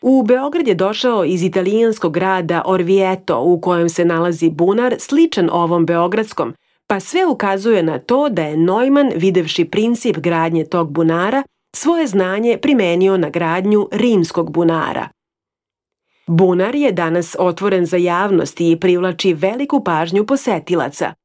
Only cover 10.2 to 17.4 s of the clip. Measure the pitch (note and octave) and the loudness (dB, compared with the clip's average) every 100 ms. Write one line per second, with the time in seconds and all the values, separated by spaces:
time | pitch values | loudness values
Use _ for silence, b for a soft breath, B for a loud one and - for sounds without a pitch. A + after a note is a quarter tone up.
10.2 | D#3 E3+ E3 E3 D#3 F3+ E3 C#3+ E3 E3 | 0 0 0 0 -2 -2 -2 0 0 2
11.2 | F#3+ C4 C#4 _ _ - D4 E4+ D4+ G3 | 0 -2 -4 _ _ -6 -2 0 0 0
12.2 | F#3 G3 A#3 A3+ - C4+ F#3 F3 F#3+ G3 | 0 0 0 0 2 2 2 2 2 2
13.2 | D#3+ E3+ E3+ E3+ F#3+ G#3 G3+ G3+ B3 G#3+ | 0 -2 -2 -2 2 2 2 0 2 2
14.2 | E3 - E3 D#3 E3+ E3 - - - _ | 0 -2 -4 0 0 0 -2 -6 -10 _
15.2 | _ _ _ _ _ _ _ _ _ _ | _ _ _ _ _ _ _ _ _ _
16.2 | - E3 F#3 F3+ F#3+ C#4 C#4+ F3+ E3 E3+ | -2 2 4 2 0 0 0 0 0 -2
17.2 | E3+ - | -2 -2